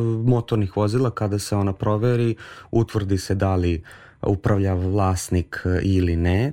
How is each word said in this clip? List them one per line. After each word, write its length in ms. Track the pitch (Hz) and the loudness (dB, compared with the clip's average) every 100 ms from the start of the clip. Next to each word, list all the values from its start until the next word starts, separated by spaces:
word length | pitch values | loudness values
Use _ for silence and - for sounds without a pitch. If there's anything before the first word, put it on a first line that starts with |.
| 113 113 | 0 0
motornih 560 | 120 120 - 113 98 104 | 2 2 0 -2 0 0
vozila, 340 | 104 123 123 | 0 0 -2
kada 280 | - 104 101 | -2 -2 -2
se 160 | - | -2
ona 180 | 104 98 | -2 -2
proveri, 640 | 95 107 104 123 120 117 113 - - - | -2 -2 0 2 2 0 -2 -10 -20 -2
utvrdi 460 | 117 110 110 95 95 | 0 0 -2 0 -2
se 180 | - | 0
da 200 | 98 95 | 0 0
li 280 | 92 87 80 - - - - | 2 0 -2 -6 -20 -20 -6
upravlja 500 | - 98 - 101 98 | -2 0 2 2 2
vlasnik, 880 | 90 92 101 95 90 - 90 - - | 0 0 2 2 0 0 -2 -2 -4
e, 160 | 90 90 | -2 0
ili 340 | 92 95 87 | 2 2 2
ne 360 | 82 87 95 139 | 2 2 2 0